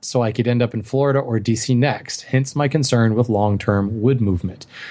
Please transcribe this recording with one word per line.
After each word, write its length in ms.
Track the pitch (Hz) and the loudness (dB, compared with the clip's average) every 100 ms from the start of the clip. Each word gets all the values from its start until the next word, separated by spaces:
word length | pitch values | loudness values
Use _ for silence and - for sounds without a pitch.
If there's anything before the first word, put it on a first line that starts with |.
so 220 | - 127 | -4 0
I 80 | 113 | 0
could 140 | 107 120 | 0 0
end 140 | 120 | 2
up 100 | 120 | 0
in 100 | 117 | -2
Florida 360 | 104 131 139 135 | -4 0 2 0
or 200 | 139 113 | 0 -2
D 160 | 104 110 | 0 -2
C 180 | - | 0
next, 480 | 123 139 - - - | 2 2 0 -6 -12
hence 320 | - 131 135 | -2 0 0
my 140 | 147 143 | -2 0
concern 480 | 156 135 120 113 110 | 0 2 2 4 2
with 120 | 120 | 2
long-term 720 | 104 104 101 - 101 101 110 | 2 2 0 0 0 0 0
wood 200 | 117 135 | 0 2
movement." 460 | 104 90 92 - - - - | 0 0 -4 -10 -18 -18 -18